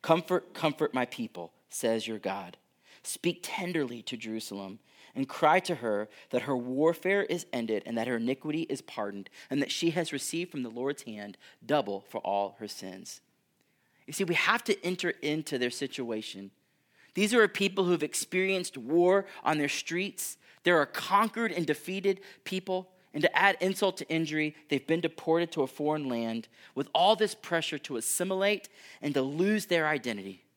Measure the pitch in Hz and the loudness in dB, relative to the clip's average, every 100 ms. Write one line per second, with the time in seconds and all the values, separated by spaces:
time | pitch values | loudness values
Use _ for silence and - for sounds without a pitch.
0 | - 165 175 185 - - 160 147 151 127 | 6 4 4 -2 -2 -2 -2 0 0 0
1 | 123 - 113 - 85 _ _ - 117 113 | -2 -4 -8 -8 -14 _ _ -4 0 0
2 | 110 110 98 98 90 - _ _ _ - | -2 -6 -4 -6 -8 -16 _ _ _ -16
3 | - - 175 170 - - 180 175 131 120 | -12 -2 -2 -2 -6 -6 -2 -2 -2 -4
4 | 104 120 110 110 - 101 95 110 _ - | -10 -8 -6 -6 -6 -8 -8 -12 _ -20
5 | - - 135 - 156 175 185 156 117 104 | -14 -6 -4 4 6 6 2 -2 0 0
6 | 107 - - 123 127 131 123 131 156 165 | -2 -10 -4 -4 0 -2 -2 2 2 2
7 | 185 202 - 175 - 127 113 107 - 117 | 0 0 0 -4 -4 -6 -2 -2 -2 -2
8 | 113 117 117 131 151 156 165 127 - - | 0 0 0 -2 -4 -4 -4 -6 -8 -6
9 | 104 101 98 - - 135 143 - 165 165 | -6 -6 -12 -18 -4 -2 -2 0 0 0
10 | 160 139 - 170 175 175 123 117 131 143 | -2 -4 -4 -6 -6 -6 -8 -4 -4 -4
11 | - 107 104 95 - - 113 147 104 98 | -10 -12 -12 -14 -20 -20 0 0 0 -6
12 | - 113 - 101 101 98 107 - 95 92 | -6 -6 0 0 0 -4 -12 -10 -12 -12
13 | 95 - _ _ _ _ _ _ _ _ | -14 -18 _ _ _ _ _ _ _ _
14 | - - 190 170 - 233 - 208 170 180 | -12 -4 0 2 2 2 0 -2 -2 -2
15 | 175 - 151 156 147 135 123 - 135 - | -2 -2 -2 -2 -2 0 -2 -2 -6 -6
16 | 120 110 - 95 98 _ _ _ _ _ | -4 -4 -6 -12 -14 _ _ _ _ _
17 | - - 208 240 214 - 196 190 180 170 | -10 0 4 6 6 4 0 2 2 2
18 | 151 - - 170 190 190 175 139 117 165 | 0 -4 -2 0 0 0 -4 -8 2 4
19 | 175 196 196 - - 151 143 - - 175 | 6 6 2 -4 0 0 0 -2 -4 -4
20 | 196 - - - - - 180 170 143 - | -4 -6 -10 -10 -20 -2 4 4 4 -2
21 | - 196 220 220 226 170 160 147 - 190 | 2 4 4 0 -2 -2 -2 -2 -2 -2
22 | 196 190 - - - 185 185 185 185 _ | 0 -2 -6 -16 -6 -6 -2 -4 -6 _
23 | _ - 165 - 196 - 185 190 196 185 | _ 0 2 6 4 4 0 2 0 0
24 | 165 160 160 156 151 151 - 139 - 165 | -4 -2 0 -2 -2 -4 -2 -2 2 0
25 | 170 - - 165 170 165 131 - 147 156 | 0 -4 0 2 2 0 -2 0 -2 0
26 | 139 120 113 113 113 - - - 139 160 | -2 -2 -2 -4 -8 -20 -10 -6 -2 4
27 | 185 220 208 - - 165 156 147 - 127 | 4 4 2 -2 -2 0 0 -6 -4 -4
28 | - - 180 190 196 208 - - - - | -2 -2 0 2 2 0 -4 -20 -20 -8
29 | 147 139 135 151 190 214 - 170 156 151 | 0 0 0 2 2 2 2 2 2 0
30 | 120 107 95 95 _ | -2 -6 -8 -12 _